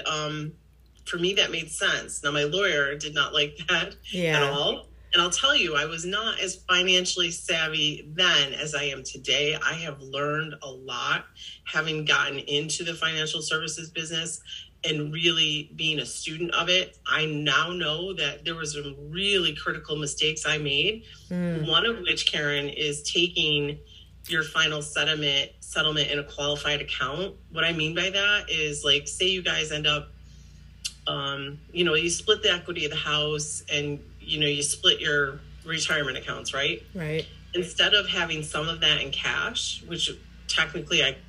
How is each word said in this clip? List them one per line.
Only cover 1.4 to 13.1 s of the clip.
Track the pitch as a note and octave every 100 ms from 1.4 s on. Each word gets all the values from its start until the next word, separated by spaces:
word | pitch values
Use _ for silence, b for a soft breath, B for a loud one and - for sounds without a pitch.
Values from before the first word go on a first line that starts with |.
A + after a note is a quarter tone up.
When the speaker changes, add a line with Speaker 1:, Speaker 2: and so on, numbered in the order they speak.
| -
Speaker 1:
made | E3 E3
sense. | - G3 D3 - -
Now, | D3
my | D3 D3
lawyer | F3+ G3+ D3+ C#3+ D3
did | D3+
not | D3+ C3+
like | D3+ D3 -
<laughs> | E3+
that | F3 - - -
Speaker 2:
Yeah. | F#3 E3+ D3+
Speaker 1:
at |
all. | C#3+ C#3+ E3 - - - -
And | F3
I'll | F3+
tell | F3 C4+ C#4+
you, | F3 D3+
I | D#3
was | E3
not | F3 G3+ A3+ -
as | F#3+ - -
financially | F3+ F#3 F3+ F#3 F3+ E3+
savvy | E3+ - E3 D#3+ D#3 D3+ D3 - D#3
then | F3+ D#3+ C#3
as | C3 D3+ D3
I | C#3+
am | C3+
today. | C3 C3+ C3 C3+ D3 -
I | - D#3+
have | E3 C#3
learned | C3+ C#3 D3 D3+ D#3+ -
a | C3+
lot | C3 C3 A#2+ - C#3+ - B B B
having | - D#3 D#3 D#3
gotten | D3+ C#3 C#3 C#3
into | - D3 D#3 -
the | E3+ E3+
financial | E3